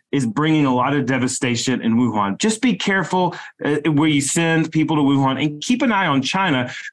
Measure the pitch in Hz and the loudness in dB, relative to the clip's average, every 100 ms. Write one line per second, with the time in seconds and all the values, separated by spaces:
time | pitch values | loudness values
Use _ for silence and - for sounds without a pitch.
0 | _ 143 120 107 156 156 143 127 127 147 | _ -2 -2 0 2 2 2 2 0 0
1 | 120 131 127 - 127 117 - 123 113 113 | 0 0 -2 -2 -2 -2 0 0 0 2
2 | 123 107 101 95 220 220 254 185 - 190 | 2 0 -2 0 -2 0 0 0 0 0
3 | 175 185 180 - - - - 147 160 143 | 0 0 0 -2 -14 -8 -2 -2 0 2
4 | 160 143 135 170 165 160 160 160 156 156 | 2 2 0 0 2 2 0 0 0 2
5 | 139 139 135 131 151 147 - 247 269 202 | 2 2 0 0 -4 -4 -2 0 0 0
6 | 180 139 135 190 190 131 120 - - | 0 0 0 -2 0 0 -2 -8 -8